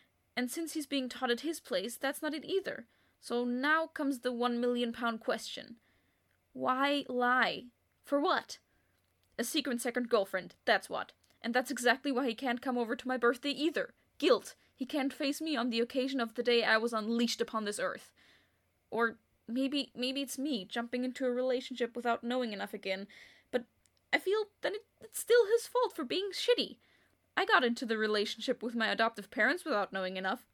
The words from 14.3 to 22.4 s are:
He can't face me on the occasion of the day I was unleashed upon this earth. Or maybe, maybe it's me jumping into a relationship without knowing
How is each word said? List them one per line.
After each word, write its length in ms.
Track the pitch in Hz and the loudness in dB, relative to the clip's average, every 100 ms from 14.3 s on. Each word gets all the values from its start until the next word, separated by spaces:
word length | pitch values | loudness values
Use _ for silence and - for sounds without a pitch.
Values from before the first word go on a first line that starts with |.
| 220 - - _ | 4 2 -16 _
He 100 | - | -10
can't 280 | 254 302 269 | -4 -2 -2
face 280 | - 269 285 | 0 -2 -2
me 160 | 320 277 | -2 -2
on 140 | 247 | 0
the 100 | 226 | 0
occasion 400 | 233 269 262 269 | 0 0 0 0
of 140 | 226 | -2
the 80 | - | -2
day 220 | 240 233 | 2 4
I 120 | 220 220 | 6 4
was 160 | 233 | 2
unleashed 480 | 226 208 233 233 - | -2 0 2 2 0
upon 240 | 233 220 | -2 -2
this 140 | 208 208 | -4 -2
earth. 320 | 175 226 - _ _ _ _ _ _ _ - | -4 -6 -14 _ _ _ _ _ _ _ -6
Or 260 | - 226 - _ _ - | 0 0 -2 _ _ -6
maybe, 420 | 240 269 285 - - | -2 0 -2 -4 -4
maybe 240 | 254 269 | -4 -4
it's 180 | 269 - | -6 -4
me 280 | 285 240 180 | -2 -4 -4
jumping 380 | 233 233 247 | -6 -4 -4
into 200 | 254 254 | -4 -2
a 60 | 262 | -2
relationship 640 | 247 254 254 254 247 240 240 | 0 0 -2 -4 -4 -4 -2
without 260 | 240 233 | -2 0
knowing 280 | 233 254 | 0 -2